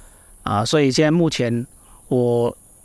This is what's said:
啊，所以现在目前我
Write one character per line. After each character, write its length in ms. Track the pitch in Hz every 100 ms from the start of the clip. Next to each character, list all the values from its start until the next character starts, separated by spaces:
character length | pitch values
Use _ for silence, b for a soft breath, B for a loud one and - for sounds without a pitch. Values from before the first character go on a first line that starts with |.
| B B B B
啊， 200 | - 104
所 160 | 110 156
以 100 | 139
现 140 | 127
在 60 | 156
目 180 | 165 165
前 380 | - 120 117 127 B B B -
我 500 | 127 120 120 120 - - -